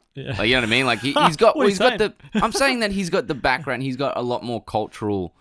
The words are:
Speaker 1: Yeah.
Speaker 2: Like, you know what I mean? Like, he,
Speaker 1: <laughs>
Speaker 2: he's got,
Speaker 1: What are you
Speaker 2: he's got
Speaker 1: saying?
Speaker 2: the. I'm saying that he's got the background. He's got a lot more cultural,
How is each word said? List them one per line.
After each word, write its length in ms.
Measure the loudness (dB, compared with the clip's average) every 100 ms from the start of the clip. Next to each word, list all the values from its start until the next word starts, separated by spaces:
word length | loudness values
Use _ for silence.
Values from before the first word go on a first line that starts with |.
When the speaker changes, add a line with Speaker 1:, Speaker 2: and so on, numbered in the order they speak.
| _
Speaker 1:
Yeah. 220 | -16 -8 -2
Speaker 2:
Like, 120 | 2
you 60 | 2
know 40 |
what 60 | 2
I 40 |
mean? 140 | 2 2
Like, 120 | 0
he, 140 | 0
Speaker 1:
<laughs> 120 | 2
Speaker 2:
he's 120 | 2 4
got, 200 | 4 4
Speaker 1:
What 60 |
are 20 | 2
you 40 |
Speaker 2:
he's 80 | 4
got 200 | 2 2
Speaker 1:
saying? 140 | -2 -4 -8
Speaker 2:
the. 80 | -2
I'm 80 | 0
saying 280 | 2 0 0
that 120 | -2
he's 160 | -2 -2
got 200 | -2 -2
the 60 |
background. 480 | -2 0 0 -2 -4
He's 140 | -4 -2
got 200 | -4 -2
a 40 |
lot 200 | -4 -4
more 200 | -4 -8
cultural, 720 | -4 -4 -4 -6 -4 -2 -4 -10